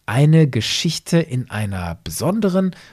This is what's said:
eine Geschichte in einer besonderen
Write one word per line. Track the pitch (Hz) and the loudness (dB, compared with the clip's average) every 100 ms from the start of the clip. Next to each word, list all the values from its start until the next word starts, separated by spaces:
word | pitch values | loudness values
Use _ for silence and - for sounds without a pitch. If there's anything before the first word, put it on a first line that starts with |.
| - | -6
eine | 113 147 160 151 | 2 4 6 4
Geschichte | 123 - - 175 - - 165 | 2 -4 -2 -4 -4 0 0
in | 170 123 117 | 0 -6 -6
einer | 104 104 95 87 85 | -6 -6 -6 -6 -8
besonderen | - 80 131 214 202 185 190 - - | -10 -6 -2 0 0 0 -2 -4 -18